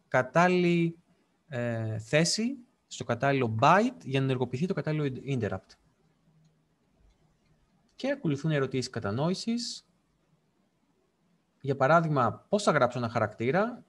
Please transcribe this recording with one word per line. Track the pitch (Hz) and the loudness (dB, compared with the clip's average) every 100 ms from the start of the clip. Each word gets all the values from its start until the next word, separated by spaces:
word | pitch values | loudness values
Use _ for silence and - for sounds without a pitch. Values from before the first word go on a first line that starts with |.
| _ | _
κατάλληλη, | 131 127 165 180 180 175 170 170 165 _ _ _ _ _ | 0 2 4 4 4 2 2 0 -4 _ _ _ _ _
ε, | 123 120 113 110 110 | -6 -4 -4 -4 -6
θέση, | - 151 170 - 233 285 - _ _ | 0 2 2 0 -2 -6 -14 _ _
στο | - | -10
κατάλληλο | - 117 135 139 117 110 | -6 -2 0 2 0 4
byte | 139 185 240 - | 6 6 4 -4
για | 131 135 | -4 -2
να | 135 | 0
ενεργοποιηθεί | 127 123 131 180 | 0 -2 -2 -4
το | |
κατάλληλο | 170 156 151 | -2 -4 -2
in-, | 143 123 139 131 | -4 -6 -6 -4
interrupt. | 101 95 - - _ _ _ _ _ _ _ _ _ _ _ _ _ _ _ _ _ _ _ _ _ - | -2 -6 -10 -20 _ _ _ _ _ _ _ _ _ _ _ _ _ _ _ _ _ _ _ _ _ -8
Και | 262 | -4
ακολουθούν | 285 165 139 160 | -2 -2 -2 0
ερωτήσεις | 147 131 127 123 | 0 0 -2 -4
κατανόησης. | 117 101 113 160 190 - 233 240 - - _ _ _ _ _ _ _ _ _ _ _ _ _ _ _ _ _ | -6 -4 -2 -2 -2 -4 -6 -6 -12 -18 _ _ _ _ _ _ _ _ _ _ _ _ _ _ _ _ _
Για | 135 127 | -6 0
παράδειγμα, | 131 165 160 143 113 107 _ | 4 4 4 2 0 -2 _
πώς | 208 | 0
θα | - | 2
γράψω | 151 123 127 | 2 2 0
ένα | 117 | -4
χαρακτήρα | 117 107 - 117 170 220 247 | -2 -2 -2 -2 0 -2 -6